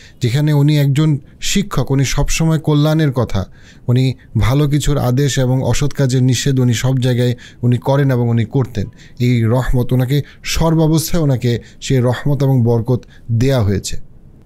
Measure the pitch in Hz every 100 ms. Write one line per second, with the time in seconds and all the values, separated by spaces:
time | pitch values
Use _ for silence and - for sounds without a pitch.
0 | - - 123 135 151 147 143 151 139 135
1 | 156 135 - - - 202 - - 120 135
2 | 131 - 180 - 160 156 151 147 151 156
3 | 151 123 110 107 90 - - - - 123
4 | 131 120 - 110 104 139 147 147 135 131
5 | 110 123 143 135 127 131 120 113 143 -
6 | 139 127 127 120 143 131 123 113 127 131
7 | 127 120 123 120 - - 123 123 - 135
8 | 139 123 120 117 107 139 123 - 95 -
9 | - - 123 120 113 127 123 123 120 127
10 | 123 143 - - - - 165 160 156 160
11 | 156 175 147 127 120 117 - - - 135
12 | 123 120 143 135 135 131 117 117 110 123
13 | - - - 113 135 131 101 92 - -
14 | - - - -